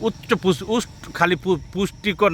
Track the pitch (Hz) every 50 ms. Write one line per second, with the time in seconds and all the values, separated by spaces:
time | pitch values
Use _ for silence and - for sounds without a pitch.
0 | 110 113 208 - - - - 180 - 190 170 - 190 202 220 240 - - - -
1 | - - - - 175 175 180 - - 185 185 147 - - - 180 202 - - -
2 | - 208 185 - 208 196